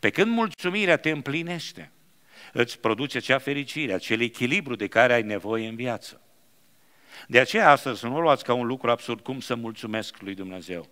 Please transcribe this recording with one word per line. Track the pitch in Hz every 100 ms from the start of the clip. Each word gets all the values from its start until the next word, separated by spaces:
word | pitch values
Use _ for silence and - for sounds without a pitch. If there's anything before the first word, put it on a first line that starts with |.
Pe | -
când | - 214
mulțumirea | 233 220 - 180 196 196 156
te | 156
împlinește, | 151 143 151 170 175 - - 78 _ _ _ _ - -
îți | - 120 -
produce | 110 107 139 127
acea | - 131
fericire, | 139 139 135 151 143
acel | 92 - 113
echilibru | 117 - 123 147 143
de | 117 101
care | 113 123
ai | 120
nevoie | 107 104 101 113 113
în | 113
viață. | 123 110 - - _ _ _ _ _ _ _ _ _ - -
De | 120
aceea | 131 214 185
astăzi | 143 139 110
să | 120
nu |
o | 143
luați | 165 139
ca | -
un | 123 117
lucru | 127 120
absurd, | 120 - 117
„Cum | - 135
să | -
mulțumesc | 117 113 107 113 110 104 -
lui | 98
Dumnezeu? | 98 95 92 87 90 82